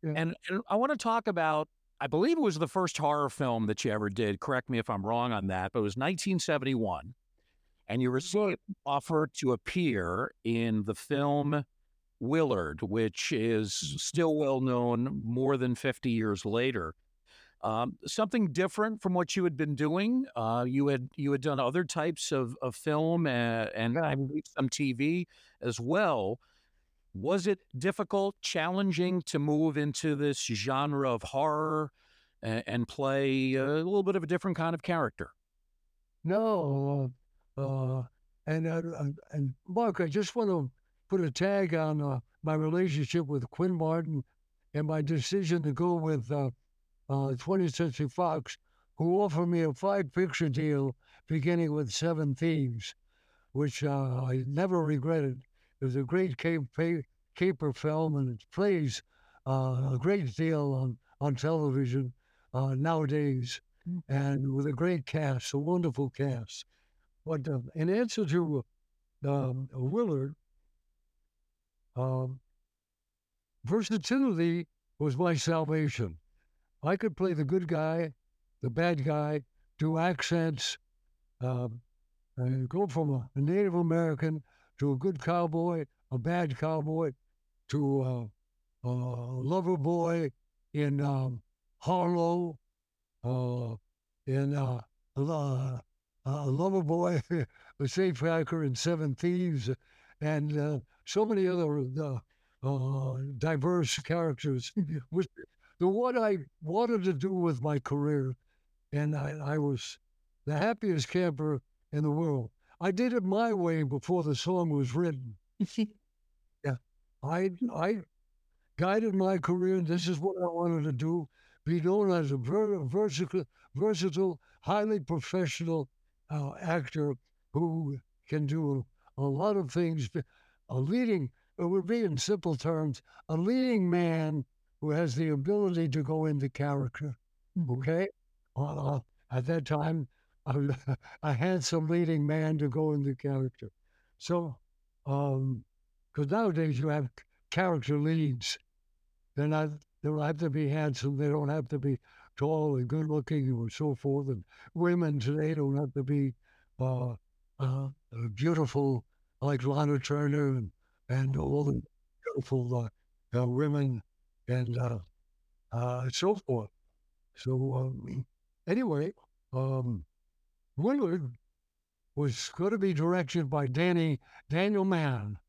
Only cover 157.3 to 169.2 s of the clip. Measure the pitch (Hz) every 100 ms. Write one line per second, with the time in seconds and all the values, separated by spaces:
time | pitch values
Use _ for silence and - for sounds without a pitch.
157.3 | _ _ _ 135 131 135 139 _ 117 117
158.3 | 104 147 160 143 139 139 127 - _ _
159.3 | _ 139 143 127 143 147 143 127 147 147
160.3 | 143 143 131 104 - _ _ _ 127 135
161.3 | 135 147 143 143 127 - _ _ _ -
162.3 | 247 131 131 120 123 113 _ _ _ _
163.3 | 120 123 123 147 143 139 120 - _ _
164.3 | _ - 127 123 120 123 113 87 _ _
165.3 | _ _ _ _ 117 123 123 127 - 180
166.3 | 208 - 123 104 _ _ _ _ _ _
167.3 | - 127 131 135 131 131 131 123 127 127
168.3 | _ _ _ - 202 254 147 160 -